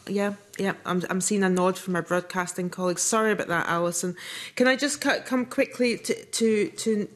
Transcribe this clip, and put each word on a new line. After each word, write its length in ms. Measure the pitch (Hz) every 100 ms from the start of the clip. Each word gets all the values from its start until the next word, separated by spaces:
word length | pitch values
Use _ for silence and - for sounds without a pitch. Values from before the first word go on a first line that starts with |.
| -
yeah, 280 | 196 202 202 - -
yeah, 160 | 196 - -
I'm, 160 | 180 175
I'm 100 | 185
seeing 220 | 180 208
a 60 | 190
nod 280 | 180 180 185
from 200 | - 175
our 60 |
broadcasting 680 | 170 180 175 190 175 - 180
colleagues. 320 | 180 180 175
Sorry 300 | - 226 220
about 160 | 208 -
that, 180 | 165 -
Alison. 480 | 170 170 175 185 175 - - -
Can 140 | - 254
I 80 | 262
just 240 | 285 285
cut, 260 | 277 208 -
come 180 | 254
quickly 540 | 247 - 262 - 247 214
to, 260 | - -
to, 440 | - - 226 214 202
to, 360 | - 226 214 202